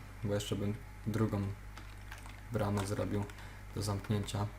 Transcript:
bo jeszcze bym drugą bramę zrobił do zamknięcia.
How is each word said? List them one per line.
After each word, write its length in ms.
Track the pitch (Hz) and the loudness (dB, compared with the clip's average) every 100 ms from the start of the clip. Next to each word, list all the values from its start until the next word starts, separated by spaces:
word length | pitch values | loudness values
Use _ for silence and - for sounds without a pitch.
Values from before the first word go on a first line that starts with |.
| - - | -6 -4
bo 100 | 101 | 0
jeszcze 220 | 101 - 101 | 2 2 0
bym 200 | 101 104 - - - | 0 0 -6 -6 0
drugą 340 | 107 110 101 98 98 - - - - - - - - - | 4 4 4 0 -2 -8 -12 -12 -12 -10 -10 -10 -10 -2
bramę 360 | 110 101 104 98 | 2 4 4 4
zrobił 380 | 104 98 101 101 - - - - - | 2 2 2 0 -4 -10 -10 -6 -2
do 60 | |
zamknięcia. 680 | 101 98 - 107 98 104 107 | 0 2 2 2 2 0 0